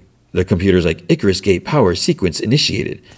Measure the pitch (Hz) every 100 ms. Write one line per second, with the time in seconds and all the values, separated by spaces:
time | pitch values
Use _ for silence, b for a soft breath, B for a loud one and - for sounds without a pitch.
0 | _ _ _ 87 90 90 98 92 85 82
1 | - 165 101 92 - 90 - 151 101 87
2 | - 156 - - - 143 - 92 - -
3 | B